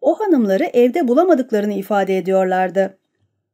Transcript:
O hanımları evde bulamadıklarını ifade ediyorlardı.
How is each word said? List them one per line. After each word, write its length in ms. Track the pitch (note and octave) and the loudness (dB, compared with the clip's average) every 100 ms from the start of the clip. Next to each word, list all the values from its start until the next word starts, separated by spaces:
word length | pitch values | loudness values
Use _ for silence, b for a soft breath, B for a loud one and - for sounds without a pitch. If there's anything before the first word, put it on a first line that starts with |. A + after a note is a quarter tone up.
O 180 | C4 E4+ | -2 -2
hanımları 440 | G#4 D4+ G#3 F#3+ | 0 2 2 0
evde 440 | E4 B3 B3 C#4+ C4+ | 0 2 2 2 0
bulamadıklarını 680 | B3 F#4 D4+ B3+ G#3+ G#3 | 2 2 2 0 -4 -4
ifade 440 | G3+ G3 G3+ F#3+ F#3+ | -6 -4 -2 0 -2
ediyorlardı. 800 | F3+ F#3+ F#3 F#3 F#3 F3 G3 - _ _ _ _ _ | 0 0 0 0 -2 -2 -4 -6 _ _ _ _ _